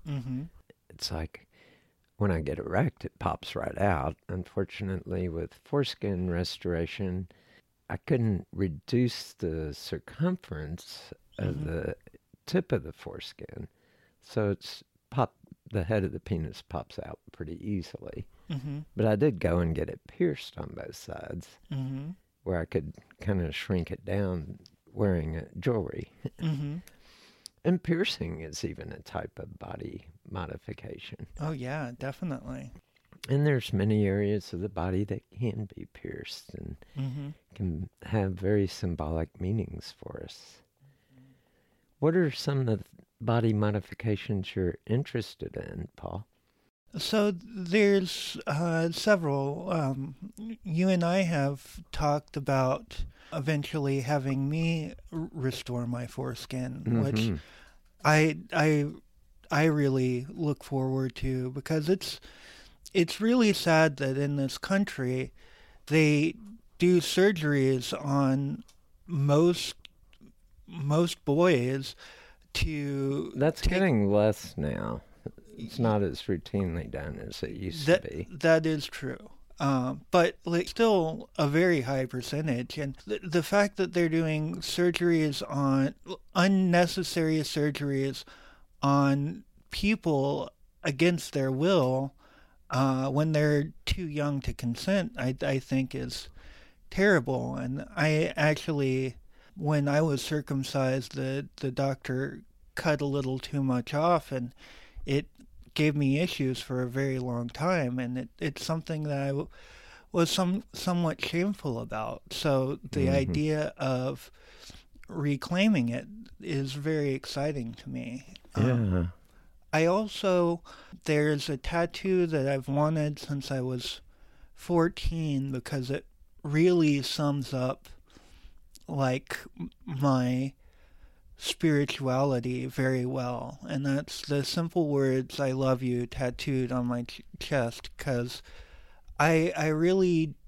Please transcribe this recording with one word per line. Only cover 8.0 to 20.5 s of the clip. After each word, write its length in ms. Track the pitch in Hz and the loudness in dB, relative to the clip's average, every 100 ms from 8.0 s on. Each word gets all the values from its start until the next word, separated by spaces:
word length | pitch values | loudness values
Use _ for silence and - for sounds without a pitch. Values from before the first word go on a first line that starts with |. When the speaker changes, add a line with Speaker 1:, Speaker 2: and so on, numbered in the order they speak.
| - 135 113 95 - | -2 2 2 0 -2
Speaker 2:
reduce 800 | 92 98 73 - 120 123 - - | -4 -4 -4 -2 2 2 -2 -12
the 380 | - 85 80 78 | -6 -4 -2 -6
circumference 1400 | 139 - - - - 170 185 - 151 151 170 - - - - _ - | -8 -10 -10 -10 -4 -2 -2 -8 -10 -8 -10 -12 -18 -18 -20 _ -6
of 160 | 95 73 | -4 -4
Speaker 1:
Mm-hmm. 80 | 76 | -4
Speaker 2:
the 280 | 82 - - - - _ - - | -4 -6 -8 -14 -20 _ -20 -4
tip 260 | 180 - | -2 0
of 100 | 104 | -2
the 100 | 78 | -4
foreskin. 760 | - - - - - - - - _ _ _ _ _ | -12 -14 -14 -14 -16 -14 -12 -14 _ _ _ _ _
So 280 | - - 104 | -6 0 0
it's 340 | 98 - - - _ - | 0 -6 -16 -20 _ -6
pop-, 240 | 123 120 _ - - - | -2 -2 _ -20 -20 -6
the 120 | 104 | -4
head 200 | 85 110 | 0 0
of 80 | 92 | 0
the 80 | - | -4
penis 420 | - 82 80 - | -4 -4 -4 -8
pops 360 | - 80 - - - | -10 -8 -8 -12 -12
out 120 | - _ | -12 _
pretty 260 | - 78 87 104 | -12 -12 -8 -4
easily. 600 | 98 82 - - - - - - | -4 -6 -12 -12 -12 -14 -14 -10
Speaker 1:
Mm-hmm. 300 | 143 143 143 151 - | -8 -6 -10 -8 0
Speaker 2:
But 100 | 110 | 2
I 100 | 104 | 4
did 220 | 151 95 | 2 2
go 200 | 82 87 | 0 2
and 140 | 85 | 2
get 140 | 80 - | 0 -4
it 120 | - - | -8 -10
pierced 520 | - 180 71 - | -2 -2 -2 -10